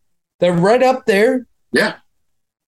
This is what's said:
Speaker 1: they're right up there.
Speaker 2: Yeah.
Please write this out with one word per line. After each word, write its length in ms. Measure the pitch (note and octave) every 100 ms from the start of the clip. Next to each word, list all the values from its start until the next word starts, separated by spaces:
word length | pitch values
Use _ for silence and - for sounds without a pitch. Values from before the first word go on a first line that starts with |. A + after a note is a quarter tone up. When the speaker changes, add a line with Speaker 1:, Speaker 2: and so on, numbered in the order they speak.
| _ _ _ -
Speaker 1:
they're 140 | F3
right 300 | E3+ F#3+ B3
up 220 | B3+ C4 -
there. 420 | G3 A#3 C4 A#3 _ _
Speaker 2:
Yeah. 240 | - G#3 - _ _ _ _ _ _